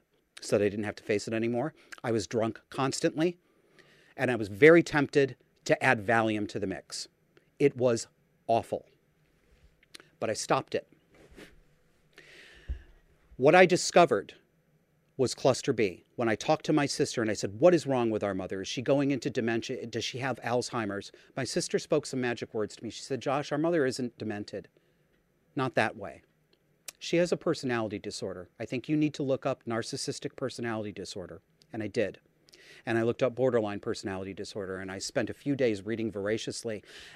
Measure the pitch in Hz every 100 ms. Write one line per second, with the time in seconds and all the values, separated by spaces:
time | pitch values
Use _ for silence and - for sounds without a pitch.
0 | _ _ _ - - 110 101 101 104 -
1 | - 104 - 113 113 120 151 - - -
2 | 127 113 92 117 113 - _ - 135 -
3 | 165 139 170 175 _ _ _ _ - _
4 | _ - 127 117 101 101 151 170 160 151
5 | 139 147 135 123 _ _ - 151 131 120
6 | 101 117 113 107 104 113 95 90 - -
7 | - _ _ _ _ - 143 127 127 117
8 | - _ _ _ - 113 - 98 - _
9 | _ _ _ _ _ _ _ _ _ -
10 | - - 110 104 - 135 - 107 - _
11 | _ _ - - - - _ _ _ _
12 | _ - - - - - - - - -
13 | _ _ _ - 131 175 190 180 - 185
14 | 175 104 - - _ _ _ _ _ _
15 | _ - 123 - 143 120 - 120 104 87
16 | _ - 117 107 - 156 - 156 143 -
17 | 143 - 110 104 101 104 170 170 135 131
18 | 117 107 104 95 92 95 95 - 120 139
19 | 139 139 147 123 113 113 - 123 117 117
20 | - - 131 123 117 120 - 123 104 101
21 | - - - - 127 180 - - - 151
22 | - 131 123 117 117 113 104 - 113 -
23 | - 131 143 135 143 147 165 175 131 117
24 | 120 - 107 104 104 101 - _ _ _
25 | _ _ _ _ _ - 131 131 110 110
26 | 95 - _ _ _ _ _ _ - -
27 | - 170 175 185 - 151 131 120 110 101
28 | 104 - 101 92 87 - 113 131 - 151
29 | 151 - 139 131 143 127 - 113 113 135
30 | - 131 139 - 127 - 120 110 107 98
31 | 90 101 87 82 _ _ _ 110 110 120
32 | 98 - _ _ _ - - - - 117
33 | 117 117 127 117 127 117 107 101 117 101
34 | 107 95 98 95 101 110 95 92 95 95
35 | - - 104 98 143 135 127 101 98 113
36 | 113 98 98 110 - 113 117 104 - -
37 | -